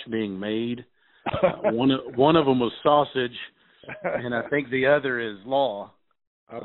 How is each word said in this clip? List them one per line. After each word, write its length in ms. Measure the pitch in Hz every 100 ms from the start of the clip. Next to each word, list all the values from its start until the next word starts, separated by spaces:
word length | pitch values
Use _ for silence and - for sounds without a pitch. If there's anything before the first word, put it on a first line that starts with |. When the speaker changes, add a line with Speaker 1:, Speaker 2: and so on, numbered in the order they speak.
| -
Speaker 1:
being 300 | 113 107 95
made"? 460 | 104 110 117 120 - _ _ _ -
Uh, 220 | - 185 -
Speaker 2:
<laughs> 80 | 208
Speaker 1:
one, 180 | 113 131 131 123
one 220 | 117 143 160
of 100 | 139
them 120 | 127
was 140 | 117 -
sausage, 540 | 151 147 139 131 123 - - _ _ _ - -
and 320 | 175 156 120
I 140 | 120 -
think 220 | 143 131
the 160 | 131 131
other 340 | 147 135 123
is 160 | 113 101
law. 480 | 107 135 131 101 101 _ _ _ _ _ _
Speaker 2:
I 80 | 113